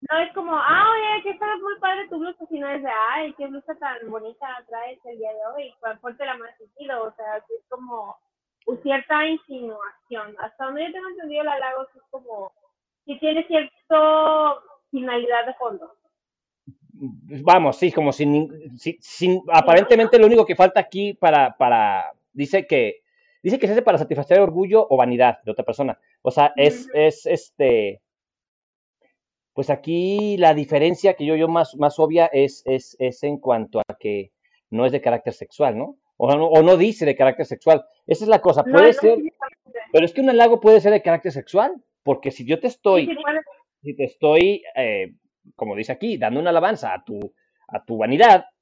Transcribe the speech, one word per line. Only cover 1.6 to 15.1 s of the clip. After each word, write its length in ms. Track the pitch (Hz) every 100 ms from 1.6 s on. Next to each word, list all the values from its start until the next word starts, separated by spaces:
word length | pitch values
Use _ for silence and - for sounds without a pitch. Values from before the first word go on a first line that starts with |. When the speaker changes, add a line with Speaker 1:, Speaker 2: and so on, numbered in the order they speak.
Speaker 1:
muy 180 | 392 403
padre 300 | 381 381 392
tu 100 | 339
blusa", 260 | 330 349 330
sino 200 | 311 277
es 140 | 285
de, 60 | 269 220 220
"Ay, 200 | 285 311 -
qué 100 | 277
blusa 260 | 277 302 311
tan 320 | 285 240 226
bonita 340 | 220 214 233 269 247 240
traes 320 | 226 240 254 240
el 120 | 233
día 140 | 220
de 80 | 214 214 285
hoy, 180 | 277 _
pa-, 180 | 226 214
póntela 340 | 247 247 277 247
más 160 | 233 _
seguido". 480 | 214 _ 285 254 220
O 80 | 214
sea, 220 | 214 214
es 260 | 214 226 _
como 480 | 254 254 233 202 - _ _ _ _ - 247
cierta 420 | 285 262 - 302 311
insinuación. 1080 | 320 _ 262 240 214 202 _ _ 233 208 208
Hasta 260 | 220 _ 262
donde 200 | 285 339
yo 60 |
tengo 160 | 370 381
entendido, 340 | 359 320 294
el 40 | 302
halago 380 | 277 262 262 262
sí 60 | 254
es 40 | _
como, 400 | 269 247 220 190 _ _ _ _ _ -
sí 120 | 285
tiene 260 | 311 311 320
cierta 1080 | 320 277 _ _ 311 311 311 311 311 302 277 _ _ _
finalidad 540 | 269 254